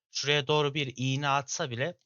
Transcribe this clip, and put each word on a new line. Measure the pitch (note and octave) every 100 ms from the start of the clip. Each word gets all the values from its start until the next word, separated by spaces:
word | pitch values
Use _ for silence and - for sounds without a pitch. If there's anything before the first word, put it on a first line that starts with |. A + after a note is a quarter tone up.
| _
Şuraya | - C3+ D3 C3
doğru | D3+ D3
bir | D3 C3+ C3
iğne | C3 C3+ C#3+
atsa | C#3 C3 - D3+
bile | A#2 D3+ F3+